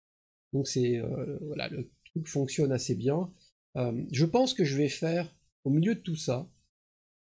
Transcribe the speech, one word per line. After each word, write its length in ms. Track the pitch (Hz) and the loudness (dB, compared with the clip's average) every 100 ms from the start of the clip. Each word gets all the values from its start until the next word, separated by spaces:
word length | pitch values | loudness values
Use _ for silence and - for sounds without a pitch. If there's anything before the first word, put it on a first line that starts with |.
| _ _ _ _ _ | _ _ _ _ _
Donc 140 | 135 139 | -2 0
c'est, 300 | 131 120 120 | 0 2 0
euh, 400 | 117 - 127 143 | -2 -4 -6 -8
voilà, 260 | 151 - - | -8 -6 -6
le 200 | - 123 _ - | -6 -10 _ -10
truc 220 | 165 160 | -8 -2
fonctionne 440 | 143 131 - 139 | -2 0 2 2
assez 240 | 123 - 107 | 2 0 0
bien. 360 | 123 156 185 - _ _ _ 131 | 0 0 -2 -8 _ _ _ -4
Euh, 240 | 123 113 - | -2 -2 -2
je 140 | 123 165 | 2 4
pense 280 | 240 262 | 4 4
que 100 | - | 2
je 140 | 147 135 | 2 2
vais 120 | 147 | 0
faire, 460 | - 165 170 175 _ _ _ 135 | 0 0 0 -4 _ _ _ 2
au 40 | |
milieu 240 | 147 190 | 4 4
de 60 | 226 | 0
tout 160 | 180 156 | -4 -4
ça, 340 | - 127 175 _ _ _ _ _ _ _ _ | -2 -4 -4 _ _ _ _ _ _ _ _